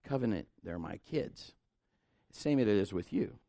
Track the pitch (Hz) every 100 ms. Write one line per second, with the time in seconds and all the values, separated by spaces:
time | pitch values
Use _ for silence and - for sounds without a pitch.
0 | - 139 120 92 - _ 90 85 82 87
1 | - 151 139 - - _ _ _ _ _
2 | _ _ _ - 147 139 113 104 98 92
3 | - 202 - -